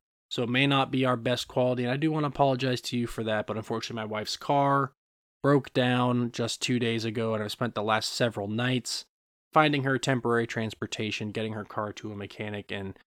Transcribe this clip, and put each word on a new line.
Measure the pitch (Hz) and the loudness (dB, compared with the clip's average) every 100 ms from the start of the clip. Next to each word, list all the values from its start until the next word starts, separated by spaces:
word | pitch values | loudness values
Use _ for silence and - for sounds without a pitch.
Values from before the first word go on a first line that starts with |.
| _ _ _ | _ _ _
so | - | -4
it | 117 | 0
may | 127 139 | 2 4
not | 135 123 | 2 2
be | 131 127 | 2 2
our | 120 | 0
best | 120 123 - | 0 -2 -2
quality, | 135 127 123 | 0 2 2
and | 123 | -2
I | 135 | 0
do | 156 | 0
wanna | 156 147 | 0 -2
apologize | 139 139 127 131 123 | 2 2 4 0 -2
to | - 123 | -2 -2
you | 117 | -2
for | - | -2
that, | 110 107 104 | -2 -2 -2
but | 107 | -6
unfortunately | 107 113 - 117 | -4 -6 -4 -8
my | 107 | -6
wife's | 107 107 - | -6 -6 -6
car | - 143 139 139 135 - _ _ _ _ | 2 4 4 4 0 -4 _ _ _ _
broke | 139 143 - | 4 4 4
down | 131 123 123 123 120 120 | 2 4 4 4 2 0
just | 120 117 - | -2 -4 -2
two | - 123 | 0 0
days | 117 113 113 | 2 0 -2
ago, | 113 113 | -2 -2
and | 107 | -2
I've | 104 | -4
spent | - 120 | -4 -4
the | 107 | -2
last | 104 110 - | 2 0 0
several | - 120 107 101 | 0 0 0 -4
nights | 107 127 127 - - - _ _ _ _ | -2 0 0 -2 -8 -10 _ _ _ _
finding | 156 156 143 | 4 4 2
her | 135 131 | 0 0
temporary | 143 127 117 117 117 | 2 0 2 2 0
transportation, | 117 110 - 107 - 107 - 107 | -2 -4 -4 -8 -4 -4 -4 -4
getting | 110 110 | -4 -4
her | 107 | -6
car | 101 - 104 | -8 -6 -6
to | - 107 | -8 -10
a | 101 | -10
mechanic, | 101 - 107 104 - | -10 -8 -8 -8 -8
and | 101 98 - | -8 -8 -12